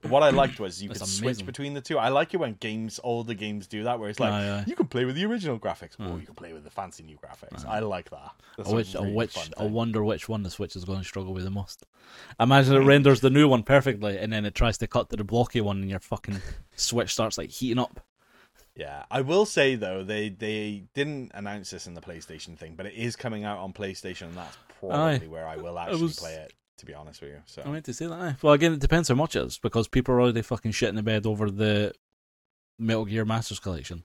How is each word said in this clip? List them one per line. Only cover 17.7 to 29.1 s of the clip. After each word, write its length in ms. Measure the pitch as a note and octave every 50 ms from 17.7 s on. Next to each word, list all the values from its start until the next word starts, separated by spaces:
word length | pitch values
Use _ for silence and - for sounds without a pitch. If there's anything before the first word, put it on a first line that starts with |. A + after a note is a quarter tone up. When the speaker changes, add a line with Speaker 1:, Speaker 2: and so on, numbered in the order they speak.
| A2+ B2
Speaker 2:
up. 220 | B2+ - - - - _ _ _ _ _ _ _ _ _ _ _ _ _ _
Speaker 1:
Yeah, 300 | - D2+ - - C#3+ C3+ _
I 100 | - C3
will 240 | C3+ C3 E3 G3 G#3+
say 300 | G3+ - - D3 C3+ C3
though, 260 | A#2 G#2 F#2 F#2 F#2+ F#2+
they, 280 | F#2 G#2+ G#2+ G#2+ G#2+
they 540 | F#2+ G2 A2+ G#2+ G#2+ G#2+ G#2+ G#2 G#2 G2+ F#2+ - _
didn't 360 | C#3 C#3+ D3+ D3+ C#3 B2+ - -
announce 360 | G2 G2+ G2+ G2+ G#2 F#2+ -
this 160 | - - -
in 80 | F#2 E2+
the 60 | E2+
PlayStation 560 | E2 - F2 E2 D#2+ - E2 D#2 - - E2+
thing, 180 | D#2+ - D#2+ E2
but 120 | D#2+ F#2+
it 80 | G2+ -
is 200 | A2 A2+ A#2+ A2+
coming 280 | - - B2 A2 G#2 G#2
out 140 | G#2 G#2 F#2+
on 140 | F#2 F#2+ F#2
PlayStation, 500 | - G#2 G2 F#2+ - - F#2+ F2+ - F#2
and 120 | E2+ E2+
that's 200 | F2 F2 D#2 - - _ _ - _
probably 460 | - F#2+ F2+ C#3+ D#3 E3 D3 C3 -
Speaker 2:
Aye. 20 | D#2+
Speaker 1:
where 160 | D#2 D#2+ D#2+
I 100 | D#2+ D#2+
will 220 | D#2+ E2+ E2+ F2 F2
Speaker 2:
I 60 | E2+
Speaker 1:
actually 180 | F2+ - D#3+ E3
Speaker 2:
was 160 | E3 D3+ -
Speaker 1:
play 160 | - D#2+ D#2+
it, 180 | D#2+ D#2 - - _ _ _ _ -
to 60 | -
be 80 | - C#2+
honest 280 | D2 D2+ D2+ C#2+ - -
with 80 | C#2+
you. 120 | D2 D2 D2+
So. 160 | - - - -
Speaker 2:
I 40 | -
meant 140 | D3 D#3+ D#3
to 100 | - A#2+
say 120 | - E3
that. 140 | E3+ E3 E3+
Aye. 160 | F3+ E3+ C#3 - -
Well, 100 | D3+ D3
again, 200 | C#3+ D#3 E3+ D#3+
it 80 | D3+
depends 280 | C3+ - - E3 E3+
how 60 | -